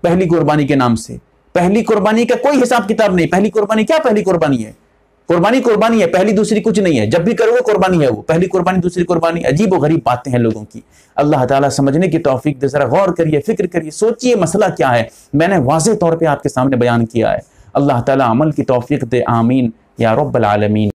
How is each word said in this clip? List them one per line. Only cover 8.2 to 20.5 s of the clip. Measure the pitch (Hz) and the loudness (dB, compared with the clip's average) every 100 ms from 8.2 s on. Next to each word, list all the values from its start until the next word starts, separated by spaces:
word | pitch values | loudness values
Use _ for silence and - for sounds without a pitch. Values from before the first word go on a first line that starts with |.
पहली | - 170 180 | -2 -2 0
कुर्बानी | 185 175 185 | 0 0 -2
दूसरी | 175 185 | -2 -4
कुर्बानी। | 175 170 165 170 | -2 0 0 -2
अजीब | - 143 220 | -2 0 2
व | 185 | 2
गरीब | 147 160 - | 0 0 0
बातें | 123 139 | -4 -2
हैं | 123 | 0
लोगों | 113 107 | 0 -2
की। | 104 113 - _ _ - | -10 -18 -20 _ _ -2
अल्लाह | 147 147 127 | 0 2 2
ताला | 139 143 | 2 0
समझने | - 139 139 190 | 0 0 2 0
की | 165 | 0
तौफीक | 160 131 151 135 | 0 -2 -2 -4
दे, | 135 | -4
ज़रा | 139 135 | -2 0
गौर | 147 196 | 0 0
करिए, | 175 160 151 | 0 0 0
फिक्र | 143 226 185 | -2 -4 -2
करिए, | 175 160 | -4 -6
सोचिए | - 214 233 247 240 | -2 -2 0 0 0
मसला | 175 - 202 | 0 0 -2
क्या | - 143 | 0 0
है। | 120 113 - _ | 0 -2 -10 _
मैंने | 143 170 190 | 0 2 2
वाज़े | 123 160 160 214 | 2 2 2 2
तौर | 170 165 | 0 0
पे | 160 | 0
आपके | 143 143 | -2 -4
सामने | - 131 127 | -2 -2 0
बयान | 120 117 113 | 0 0 -2
किया | 117 107 | -2 -2
है। | 101 - _ - | -2 -8 _ -6
अल्लाह | - 139 127 | -2 0 0
ताला | 117 135 127 | 0 0 2
अमल | 113 156 | 2 0
की | 147 | -2
तौफीक | 135 123 117 147 120 | -2 -2 0 -4 -2
दे, | 123 113 | -2 0
आमीन | 117 113 131 120 - _ - | 0 2 0 -2 -6 _ -4
या | 117 | 0
रब्बल | 113 143 123 | 0 0 0
आलमीन। | 110 | 0